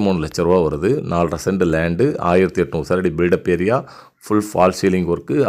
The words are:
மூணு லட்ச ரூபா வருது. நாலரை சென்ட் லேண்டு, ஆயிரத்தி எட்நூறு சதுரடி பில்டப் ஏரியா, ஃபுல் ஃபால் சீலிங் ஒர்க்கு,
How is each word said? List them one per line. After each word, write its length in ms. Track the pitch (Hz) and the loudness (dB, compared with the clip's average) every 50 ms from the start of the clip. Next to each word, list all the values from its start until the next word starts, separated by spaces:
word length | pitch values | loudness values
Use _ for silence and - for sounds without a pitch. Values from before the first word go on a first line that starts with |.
| 104 | 0
மூணு 140 | 98 92 82 78 | 2 0 0 -2
லட்ச 220 | 76 - - 85 | -4 -4 -2 2
ரூபா 140 | 85 92 92 82 | 2 4 4 2
வருது. 240 | 73 73 71 85 107 139 151 - 87 | 0 -2 -2 0 0 0 -2 -2 -2
நாலரை 280 | 85 85 85 80 85 80 | -2 0 0 0 -2 -4
சென்ட் 220 | - 92 95 92 90 85 78 | -2 -4 0 0 0 2 2
லேண்டு, 320 | 80 85 85 85 85 123 151 - - - 87 | 0 0 -2 0 0 0 -2 -2 -2 0 2
ஆயிரத்தி 320 | 87 92 92 87 - 90 85 | 4 4 2 2 0 -2 -2
எட்நூறு 240 | - - 82 73 - | -2 -2 -6 -2 -2
சதுரடி 220 | 90 92 92 90 78 80 | -2 0 0 -2 0 0
பில்டப் 320 | 87 87 92 87 - 95 87 | 2 2 2 0 0 0 0
ஏரியா, 220 | 82 90 104 123 139 135 - - - - - _ _ | 0 0 0 0 -2 -4 -8 -16 -20 -20 -20 _ _
ஃபுல் 240 | - - 104 107 104 - | -6 -2 0 0 0 0
ஃபால் 280 | - 87 90 92 90 - | 0 2 2 2 2 2
சீலிங் 280 | - 95 92 92 87 82 85 | 0 0 0 0 0 -2 -2
ஒர்க்கு, 220 | - - - - 147 131 | -4 -2 -2 -2 0 0